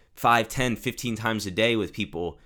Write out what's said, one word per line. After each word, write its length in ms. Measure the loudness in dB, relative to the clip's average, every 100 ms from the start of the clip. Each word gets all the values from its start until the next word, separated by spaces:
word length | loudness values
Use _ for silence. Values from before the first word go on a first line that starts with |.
| _
five, 340 | -2 4 4 4
ten, 280 | -2 -2 -2
fifteen 400 | -4 -6 -6 -4
times 300 | -2 -2 -2
a 60 |
day 240 | 2 2 2
with 180 | -2
people, 460 | -4 -6 -4 -6 -8